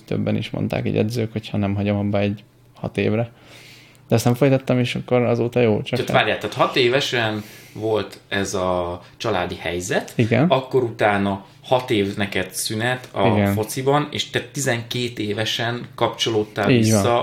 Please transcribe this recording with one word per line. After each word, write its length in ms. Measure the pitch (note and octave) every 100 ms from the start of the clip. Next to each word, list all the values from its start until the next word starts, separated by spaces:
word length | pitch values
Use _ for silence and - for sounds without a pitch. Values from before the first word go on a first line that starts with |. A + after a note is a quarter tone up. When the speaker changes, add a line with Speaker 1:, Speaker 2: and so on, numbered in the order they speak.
| -
Speaker 1:
többen 300 | G#2+ G#2+ G#2+
is 140 | A2
mondták 360 | - G#2+ - A2+
így 100 | G#2
edzők, 360 | G#2+ A#2+ A2
hogyha 240 | A2 - G#2+
nem 180 | G2+
hagyom 220 | G2 G2+ G2+
abba 220 | G2+ G2+
egy 260 | G2+ G#2+ - _ _
hat 220 | - - -
évre. 320 | G#2 G#2+ A#2 - - - - - - - -
De 60 |
aztán 200 | A#2 B2
folytattam, 440 | A#2+ C#3+ C3 - B2+
és 160 | B2
akkor 280 | B2+ - B2
azóta 380 | A#2 A#2 A#2 B2
jó, 220 | A#2+ G#2+
csak 160 | C3 C3+
Speaker 2:
Tehát 80 | B2
Speaker 1:
hát 100 | C3
Speaker 2:
várjál, 180 | G#2+ F#2+
tehát 160 | G#2 B2+
hat 200 | F3 -
évesen 640 | A#2+ C3+ C#3 B2 A2 G#2+ - - -
volt 480 | G#2+ A2 G#2+ G2 - -
ez 260 | G#2 G2
a 460 | G2+ F#2 F2+ F2 F2+ - -
családi 400 | A#2 F#2+ F2 F#2
helyzet, 560 | E2 F2 F#2 D#3 - -
Speaker 1:
Igen. 320 | A2 A#2 E3+
Speaker 2:
akkor 340 | C3 - C3
utána 640 | A#2+ A2 A2 G2+ G2 G2 - -
hat 260 | - B2+ -
év 260 | A2 G2 G#2
neked 340 | G2 G2 F2+
szünet 560 | - - A2 A#2+ B2+ -
a 140 | - F#2+
Speaker 1:
Igen. 260 | G#2 G2+
Speaker 2:
fociban, 560 | G2+ G#2 C3+ C3+ D3 D3
és 200 | G#2+ -
te 100 | B2 -
tizenkét 640 | C#3+ C3+ A#2 A2+ B2 A#2+ A#2
évesen 680 | G#2 G#2 A2 - A#2 A#2+ B2
kapcsolódtál 760 | - A2+ - B2 A2 G#2+ - G2+
Speaker 1:
Így 80 | B2
Speaker 2:
vissza 300 | A2 A2 A2
Speaker 1:
van. 120 | A#2+